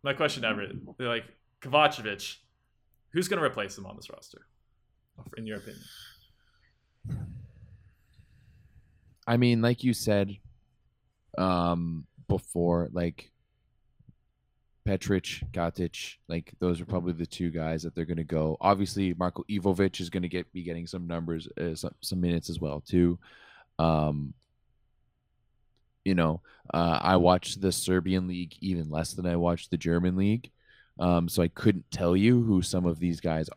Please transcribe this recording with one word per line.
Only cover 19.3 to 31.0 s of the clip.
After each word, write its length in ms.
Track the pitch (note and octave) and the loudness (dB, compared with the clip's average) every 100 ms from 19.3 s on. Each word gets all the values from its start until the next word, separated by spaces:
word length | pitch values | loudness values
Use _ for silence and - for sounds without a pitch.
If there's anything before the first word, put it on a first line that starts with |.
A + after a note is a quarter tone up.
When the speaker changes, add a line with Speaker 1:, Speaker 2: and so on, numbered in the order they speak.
| F2 - | -4 -6
Speaker 2:
Ivovic 500 | G#2 F#2+ F2+ G2 - | -2 0 2 2 0
is 120 | F2 | -6
gonna 160 | F#2 F2+ | -4 -4
get, 240 | F2+ F2 | -6 -8
be 80 | F#2 | -10
getting 240 | F2 E2+ E2+ | -8 -8 -8
some 220 | F#2 E2+ | -10 -6
numbers, 400 | E2+ E2 E2 D#2+ - | -6 -4 -6 -6 -6
uh, 140 | E2+ | -6
some, 220 | D#2+ - - | -4 -8 -8
some 200 | - F#2 | -6 0
minutes 300 | F2 E2+ - | 2 0 -2
as 80 | E2 | -6
well, 220 | D#2+ D2 | -4 -6
too. 360 | - F2+ F2 F2 - - - - _ - | 0 4 4 2 -8 -20 -20 -20 _ 0
Um, 560 | D#2+ D#2+ D2+ D2 C#2 - _ _ _ _ _ _ _ _ _ _ _ _ _ _ _ _ | 2 4 2 -2 -6 -12 _ _ _ _ _ _ _ _ _ _ _ _ _ _ _ _
you 100 | F#2+ | 0
know, 280 | F#2 D#2+ D#2 _ _ - | 4 2 0 _ _ -4
uh, 280 | E2 E2+ D#2+ | 0 2 2
I 140 | - F#2 | 4 6
watched 460 | F2 F2+ - - | 6 4 0 -2
the 100 | F#2+ | -2
Serbian 560 | F2 - F#2 F2 F#2 F2+ | -2 0 0 2 -2 -2
league 260 | F2+ E2+ - | -6 -8 -6
even 300 | F#2+ F2+ D#2 | -4 -2 -2
less 220 | D2+ E2+ | -4 -4
than 120 | - F2 | -4 -2
I 120 | F2 | 2
watched 340 | F2 E2+ - | 2 0 -2
the 60 | E2+ | -4
German 380 | E2 E2+ F2+ F#2 | 0 2 2 2
league. 360 | G2+ A2 - _ _ _ _ | 2 0 -4 _ _ _ _
Um, 280 | - | 0